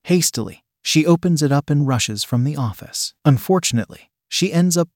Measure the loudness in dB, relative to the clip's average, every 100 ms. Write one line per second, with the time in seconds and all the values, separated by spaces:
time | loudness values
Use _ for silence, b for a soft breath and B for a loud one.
0 | -2 0 0 -4 -8 -12 _ _ -2 0
1 | 4 2 2 0 2 0 0 0 0 0
2 | -2 -6 -4 -2 -2 -2 -6 -8 -12 -10
3 | -10 -2 2 2 2 0 0 -4 -4 -12
4 | _ _ _ -4 0 2 2 2 -2